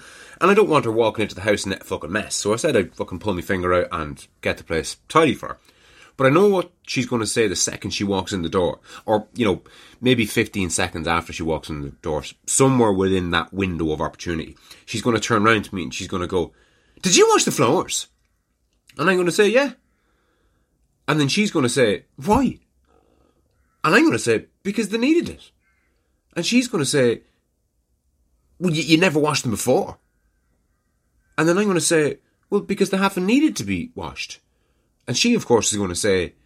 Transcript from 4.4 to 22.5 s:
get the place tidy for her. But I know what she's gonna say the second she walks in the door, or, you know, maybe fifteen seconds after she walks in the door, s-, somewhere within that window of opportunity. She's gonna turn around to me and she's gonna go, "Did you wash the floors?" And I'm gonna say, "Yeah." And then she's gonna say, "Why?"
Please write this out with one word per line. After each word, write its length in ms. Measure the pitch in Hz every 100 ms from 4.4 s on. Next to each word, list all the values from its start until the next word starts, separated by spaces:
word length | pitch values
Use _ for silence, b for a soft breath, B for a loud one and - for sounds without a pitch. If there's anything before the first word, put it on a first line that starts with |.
get 160 | 98 87
the 60 |
place 340 | - 82 73 - -
tidy 240 | 156 160
for 140 | - -
her. 100 | - b b b b b -
But 120 | 131
I 20 |
know 180 | 147 208
what 240 | 190 175 _
she's 240 | - - 123
gonna 180 | 123 107
say 220 | - 110
the 80 | 90
second 340 | - 104 101
she 140 | -
walks 280 | 101 98 92
in 120 | 98
the 60 | 82
door, 320 | 95 87 - B B -
or, 180 | 107 104
you 120 | - 110
know, 180 | 90 B B B B
maybe 280 | 123 120 107
fifteen 420 | - 104 104 90
seconds 380 | - 92 87 78
after 260 | 82 -
she 80 | 82
walks 260 | 82 78 -
in 140 | 76
the 80 | 71
door, 300 | - 85 76
s-, 160 | 73 - -
somewhere 480 | - 135 131 113
within 380 | 95 95 95 87
that 200 | 85 82
window 400 | 92 95 82 80
of 100 | 76
opportunity. 540 | 78 - - 82 - - B B -
She's 160 | 110
gonna 180 | 123 110
turn 240 | - 113
around 200 | 107 110
to 100 | -
me 80 | 98
and 120 | 71
she's 140 | - 92
gonna 200 | 95 87
go, 260 | 90 85 b b b b b
"Did 140 | 185 202
you 120 | 440
wash 160 | 427 -
the 60 |
floors?" 580 | - 220 185 - - - _ _ _ _ _ _ _ _ -
And 140 | 160
I'm 80 | 185
gonna 140 | 180
say, 160 | 170 208
"Yeah." 240 | 233 277 - _ _ _ _ _ _ _ _ _ _ _ _ -
And 120 | 151
then 100 | 139
she's 200 | 208 208
gonna 180 | 165 123
say, 380 | 139 117 95 - -
"Why?" 440 | 139 233 262